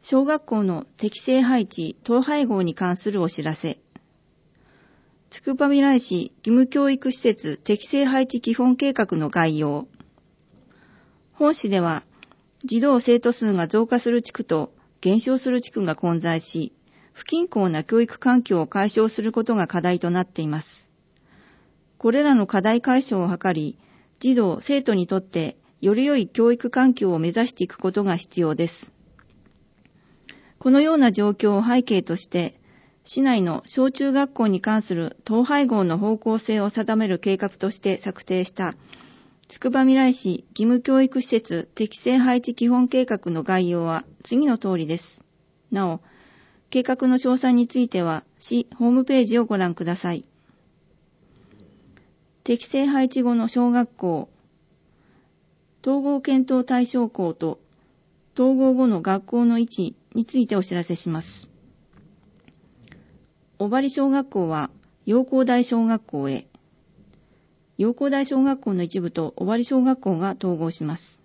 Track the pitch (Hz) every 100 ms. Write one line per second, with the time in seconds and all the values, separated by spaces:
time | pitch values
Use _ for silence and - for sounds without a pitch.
0 | - 262 277 302 - 220 196 170 - _
1 | 214 - - 262 247 254 196 - 160 -
2 | - 240 262 294 262 202 180 156 185 180
3 | 208 202 160 - 151 160 165 - _ -
4 | _ _ _ _ _ _ _ _ _ _
5 | _ _ _ - - 262 285 285 277 262
6 | 240 180 - _ - 240 262 285 277 269
7 | 269 247 - 214 - 143 - 208 - 277
8 | 277 262 262 247 233 233 247 254 277 269
9 | 208 170 151 - 165 151 151 147 262 _
10 | - _ _ _ _ _ _ _ _ _
11 | _ _ _ _ 294 311 214 196 170 160
12 | - _ - _ _ _ 262 226 277 262
13 | 240 240 240 240 220 190 165 208 226 247
14 | 240 240 233 - - 160 147 _ _ _
15 | 185 208 247 262 262 247 233 - 190 156
16 | 175 170 170 160 - 165 156 _ _ _
17 | _ - - 320 349 - 190 156 156 226
18 | 233 - 262 247 240 180 160 196 202 214
19 | 220 220 220 220 233 220 175 175 175 180
20 | 175 175 180 - 160 151 - - _ _
21 | _ _ _ _ _ _ _ _ _ _
22 | 226 247 294 262 196 202 196 233 254 254
23 | 262 196 175 175 190 165 151 - _ _
24 | _ _ 247 247 208 160 - 277 262 208
25 | 175 190 190 175 156 - _ _ 190 214
26 | 269 285 208 - 233 240 240 254 262 254
27 | 196 170 160 175 233 - 180 - 185 190
28 | 202 175 - - 165 151 170 - - _
29 | _ _ _ _ _ _ _ _ _ _
30 | _ _ _ - _ _ 262 269 302 320
31 | 254 202 208 202 214 202 226 247 254 196
32 | 175 170 - 180 170 - _ _ _ _
33 | - - 269 233 180 160 - - 262 262
34 | 277 269 277 - 226 185 202 214 208 175
35 | 165 - - 220 254 285 269 226 185 170
36 | 214 220 226 220 220 214 202 214 214 220
37 | 214 180 - 190 202 - 190 - 202 190
38 | - 180 - 185 180 - 185 - - -
39 | - - _ _ _ - 254 262 262 262
40 | 262 254 190 180 - - 214 247 247 262
41 | 269 262 247 233 240 165 160 - 214 -
42 | - 254 254 247 247 240 233 247 247 262
43 | 247 208 185 165 143 185 180 175 165 160
44 | - - - 240 294 226 196 185 156 170
45 | - - _ _ _ _ _ 220 185 160
46 | _ _ _ _ _ _ _ 254 247 254
47 | 254 254 254 254 262 240 240 254 240 185
48 | 170 156 - _ - 233 240 - 233 247
49 | 262 269 226 233 226 208 185 165 170 175
50 | 160 147 - _ _ _ _ _ _ _
51 | _ _ _ _ _ 101 101 _ _ -
52 | _ _ _ _ - 233 - 277 277 277
53 | 262 262 240 240 226 247 240 240 233 _
54 | 185 160 - _ _ _ _ _ _ _
55 | _ _ _ _ _ _ _ _ - 277
56 | 277 277 269 269 262 262 247 254 247 254
57 | 233 - 175 160 160 139 _ _ _ _
58 | _ _ _ - 254 262 262 254 254 202
59 | 165 190 190 240 240 233 233 - 180 -
60 | _ - 226 254 233 202 185 175 170 170
61 | - 160 165 - - _ _ _ _ _
62 | _ _ _ _ _ _ _ _ - -
63 | _ _ _ _ _ _ 202 247 277 269
64 | 277 269 269 202 170 156 139 - _ _
65 | - 226 254 262 254 247 240 233 226 226
66 | - 147 139 135 - _ _ _ _ _
67 | _ _ _ _ _ _ _ _ 208 240
68 | 277 277 269 262 269 269 269 190 175 190
69 | 175 170 156 - 185 226 240 269 254 262
70 | 202 170 190 190 190 170 160 160 156 165
71 | - -